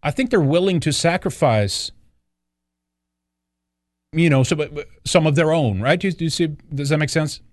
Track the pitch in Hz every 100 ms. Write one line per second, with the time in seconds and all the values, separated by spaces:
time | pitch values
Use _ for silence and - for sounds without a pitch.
0 | 147 147 262 220 143 170 196 175 143 139
1 | 165 170 180 - 147 110 104 - - -
2 | _ _ _ _ _ _ _ _ _ _
3 | _ _ _ _ _ _ _ _ _ _
4 | _ - 170 139 127 151 151 147 - -
5 | - 180 156 143 156 160 131 95 120 175
6 | 196 170 165 - 165 151 - 139 139 156
7 | 151 165 156 - -